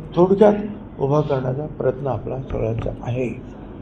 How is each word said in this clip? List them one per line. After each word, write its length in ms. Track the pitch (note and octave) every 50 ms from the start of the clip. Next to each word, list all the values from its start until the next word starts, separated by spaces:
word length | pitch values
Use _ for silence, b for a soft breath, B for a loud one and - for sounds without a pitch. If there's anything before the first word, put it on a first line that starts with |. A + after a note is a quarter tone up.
| - - -
थोडक्यात 380 | E3+ F3 F#3 G3+ G3 G#3+ G#3 G#3 - - - - - - - - -
उभा 200 | C#3 C3+ C#3+ D3+
करण्याचा 460 | D3 D3 C#3+ C3 B2+ C3 C3 C#3+ D3+
प्रयत्न 400 | D3 - - C3 C3 B2+ B2+ D3
आपला 360 | C3+ A#2 G#2+ - B2+ B2+ C3
सगळ्यांचा 480 | C3 - - A#2+ A2+ A2 A2+ A2+ - - - -
आहे. 560 | - A#2+ A#2+ B2+ B2+ A2+ - - - - - - - - - -